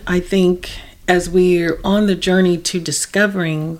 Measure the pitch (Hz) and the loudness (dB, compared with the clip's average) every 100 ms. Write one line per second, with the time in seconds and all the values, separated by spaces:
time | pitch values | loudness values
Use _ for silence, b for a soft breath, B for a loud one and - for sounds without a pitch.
0 | - 180 180 196 180 180 - - B - | -2 -2 0 2 2 2 -4 -16 B -10
1 | - 180 175 180 180 175 170 160 202 202 | 0 0 2 2 4 2 0 -2 0 2
2 | 208 185 190 185 185 170 - 185 160 143 | 2 0 2 2 4 2 -2 -6 -6 -6
3 | - 190 208 196 165 156 160 160 | -4 0 0 0 -4 -4 -6 -10